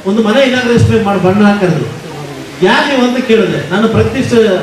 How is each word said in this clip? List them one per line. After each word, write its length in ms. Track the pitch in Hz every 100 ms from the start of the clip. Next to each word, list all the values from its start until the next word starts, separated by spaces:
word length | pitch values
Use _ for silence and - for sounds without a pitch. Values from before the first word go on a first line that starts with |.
| 190
"ಒಂದು 180 | 214
ಮನೆ 180 | 214 247
ಇನಾಗ್ರೇಷನ್ 640 | 262 247 233 233 - 226 202
ಮಾಡಿ 140 | 190
ಬಣ್ಣ 380 | 180 202 208 202
ಕರೆದ್ರು." 280 | 185 156 - - 160 143 143 135 - - 185
"ಯಾರು 240 | 269 285
ನೀವು?" 260 | 262 247 247
ಅಂತ 100 | 226
ಕೇಳಿದೆ. 460 | 220 175 151 -
"ನಾನು 160 | 190 226
ಪ್ರತಿಷ್ಠ 460 | 202 220 262 240 233 208 180